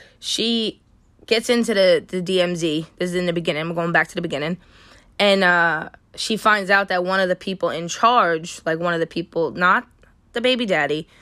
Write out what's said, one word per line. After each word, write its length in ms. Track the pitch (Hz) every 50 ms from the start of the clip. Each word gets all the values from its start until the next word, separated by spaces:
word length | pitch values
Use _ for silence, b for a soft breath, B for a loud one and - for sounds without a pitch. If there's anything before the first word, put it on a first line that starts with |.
| B B B B
she 600 | - - - - 220 233 233 226 220 196 - _ _ _ _ _ _ _ _ _ -
gets 220 | - 220 233 233 -
into 240 | 240 240 226 233 214
the, 300 | 196 190 180 170 151 -
the 160 | - 180 185
D 200 | 175 185 190 180
M 140 | 175 180 175
Z. 300 | 165 170 160 151 165 156 - _
This 120 | - 180 180
is 60 | 175
in 100 | 180 180
the 80 | 175 170
beginning. 280 | 175 165 180 151 151
I'm 120 | 160 170 175
going 180 | 175 170 175
back 180 | 170 160 160 -
to 60 | -
the 60 | 175
beginning. 360 | 170 160 156 135 151 165 180 - b b b b b b b b b b _ -
And, 240 | 202 202 196 196 185
uh, 460 | 175 175 175 170 165 156 160 - - _ - _ _ -
she 200 | - - - 220
finds 340 | 196 - 220 214 208 190 185
out 200 | 202 196 202 196
that 160 | 185 180 180
one 160 | 185 190 190
of 80 | 190 180
the 80 | 180
people 320 | 180 - 196 185 - 170 170
in 180 | 131 165 170
charge, 720 | 165 - - 233 233 247 240 190 170 165 160 165 - - - -
like, 140 | 165 165 160
one 140 | 175 175 170
of 60 | 165
the 80 | 165
people, 440 | 165 - 170 170 - - 170 160 135
not 360 | - 175 180 180 202 247 247 _ _ _ _ _ _ _ _ _ -
the 80 | 240
baby 240 | 226 254 254 233 247
daddy, 420 | 196 - 151 143 139 151 156 160 b b b